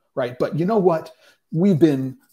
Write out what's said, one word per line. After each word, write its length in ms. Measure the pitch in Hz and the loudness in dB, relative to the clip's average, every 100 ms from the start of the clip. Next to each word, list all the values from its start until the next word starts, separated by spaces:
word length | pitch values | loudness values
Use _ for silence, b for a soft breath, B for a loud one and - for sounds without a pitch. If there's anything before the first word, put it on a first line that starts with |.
| _ | _
right? 240 | - 120 123 | -8 -6 -4
But 180 | 147 147 | -4 -2
you 80 | |
know 140 | 180 220 | -2 0
what? 340 | 180 160 - b b b _ | 0 0 -6 b b b _
We've 300 | 156 202 156 | 0 2 4
been 380 | 160 135 131 127 _ | 4 2 -4 -10 _